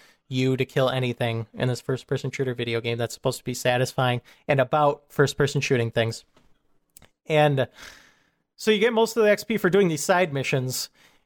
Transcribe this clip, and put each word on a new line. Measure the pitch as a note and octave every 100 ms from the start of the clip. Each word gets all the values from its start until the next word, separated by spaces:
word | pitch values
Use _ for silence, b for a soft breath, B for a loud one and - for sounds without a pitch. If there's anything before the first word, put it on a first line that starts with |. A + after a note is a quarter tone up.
| b b -
you | B2+ C3 C3
to | C3
kill | D3 B2+
anything | B2+ B2+ A#2 A#2+ A2+ A2+
in | - B2+
this | A#2+
first-person | - C3 - C3+ C3+
shooter | - C3
video | B2 A#2 A#2
game | A#2 A#2
that's | A2+
supposed | - B2 -
to |
be | -
satisfying | B2 B2+ B2 B2+ - B2+ B2 b b b
and | C3+
about | B2+ D3+ D3 - _
first-person | - C#3 - C#3 C#3+
shooting | - B2+ A2+
things. | A#2 A2+ - - _ _ _ _ _ _ - _ _
And | - D3+ D3+ C#3 A#2+ B B B B B B B B
so | - A3
you | G#3+
get | A3+
most | A3+ A3+ A#3
of |
the | G#3
X | G3+
P | - G#3+
for | F3+
doing | F#3+ F3+
these | D3+
side | - F3+ F3+
missions, | C#3 C3 C#3 B2+ B2+ - b b b